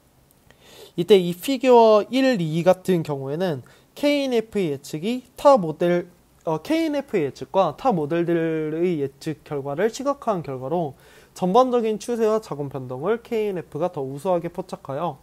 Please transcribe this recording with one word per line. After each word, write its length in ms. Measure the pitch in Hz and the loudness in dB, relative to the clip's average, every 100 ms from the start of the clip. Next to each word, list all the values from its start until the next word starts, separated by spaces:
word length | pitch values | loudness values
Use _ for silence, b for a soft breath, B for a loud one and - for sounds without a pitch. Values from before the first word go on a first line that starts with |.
| _ _ _ _ _ B B B B | _ _ _ _ _ B B B B
이때 220 | - 170 196 | -6 4 4
이 180 | 175 | 4
피규어 720 | 175 - 269 262 240 220 214 - | -4 -4 0 6 8 8 6 4
일, 300 | 254 262 233 | 0 2 2
이 220 | 160 160 | 0 2
같은 400 | 165 185 - 175 | 2 2 2 -2
경우에는 600 | 156 139 135 151 185 135 B B B - | -2 -6 -6 -4 -4 -4 B B B -4
케이엔에프의 720 | 294 285 269 233 220 208 170 | 0 0 0 -2 -2 -2 -2
예측이 540 | 139 - 156 196 254 - - | -4 -8 -8 -4 -6 -8 2
타 200 | 294 262 | 6 6
모델, 520 | 165 151 175 175 175 - _ _ - | 4 0 0 0 -2 -12 _ _ -6
어, 160 | 156 | -4
케이엔에프의 640 | - 320 320 285 277 202 | -2 -2 0 -4 -4 -2
예측과 520 | 139 - 127 190 175 - | -2 -6 -4 0 0 0
타 140 | 269 | 0
모델들의 1080 | 180 147 170 170 170 165 160 156 156 185 160 | 0 0 -2 0 0 0 -2 -4 -2 -2 -2
예측 420 | 139 - 160 147 | -4 -6 -10 -10
결과를 460 | - 147 139 143 214 | -8 -8 -6 -2 -2
시각화한 540 | 214 277 277 - 190 | -2 -4 -4 -4 -4
결과로 500 | 139 131 131 175 151 - B B B | -4 -8 -4 -4 -4 -8 B B B
전반적인 640 | - 185 220 262 240 220 214 | -6 2 4 4 2 0 -4
추세와 420 | - 240 220 220 | -4 -2 0 0
자금 280 | - 143 139 | -4 -8 -8
변동을 540 | 135 123 127 170 226 | -8 -10 -6 -4 -4
케이엔에프가 680 | - 226 214 185 - 147 175 | -4 -4 -4 -4 -8 -6 -6
더 80 | 156 | -4
우수하게 500 | 131 139 185 175 165 | -8 -6 -2 -2 -2
포착하여 680 | - - 190 - 139 170 135 | -8 -12 -12 -10 -6 -6 -8